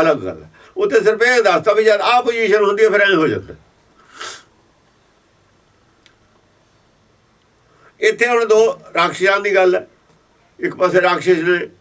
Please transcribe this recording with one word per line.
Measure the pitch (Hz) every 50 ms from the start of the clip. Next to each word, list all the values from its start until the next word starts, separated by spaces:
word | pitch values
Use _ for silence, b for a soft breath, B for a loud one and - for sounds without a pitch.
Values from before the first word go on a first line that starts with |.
ਅਲੱਗ | 160 165 147
ਗੱਲ | - 95 92 82 80
ਹੈ। | 78 - _ b b b b
ਉੱਥੇ | b 208 208 - 220
ਸਿਰਫ | 185 214 220 214
ਇਹ | 233 247 254 240
ਦੱਸਤਾ | 208 196 175 160 160 214
ਵੀ | 202 214 220
ਜਦ | 220 208 202
ਆਹ | 185 214 240 247
ਪੋਜੀਸ਼ਨ | - 233 240 226 226 196 202 214 202
ਹੁੰਦੀ | 202 208 202 220
ਹੈ, | 214
ਫਿਰ | 190 208
ਐਂ | 202 196 190
ਹੋ | 160 156
ਜਾਂਦਾ। | 135 104 95 - - - - _ _ _ _ _ _ _ _ B B B B B B B B B B _ _ _ _ _ _ _ _ _ _ _ _ _ _ _ _ _ _ _ _ _ _ _ _ _ _ _ _ _ _ _ _ _ _ _ _ _ _ _ _ _ _ _ _ _ _ _ _ _ _ _ _ _ _ _ _ _ _ _ _ _ _ _ _ b b b b b b
ਇੱਥੇ | - 214 214 214 233 240
ਹੁਣ | 240 233 233
ਦੋ | 214 214 214 226 220 - - - - -
ਰਾਖਸ਼ਾਂ | 165 170 175 - 170 180 196 196 202
ਦੀ | 202 202 196
ਗੱਲ | 190 185 185 180
ਹੈ, | 185 - - _ _ _ _ _ _ _ _ _ _ _ _ _ -
ਇੱਕ | 180 165 -
ਪਾਸੇ | - 185 180 175 185
ਰਾਖਸ਼ | 180 180 175 175 - 185
ਨੇ | 180 160 165 175 180 170 151 151 - _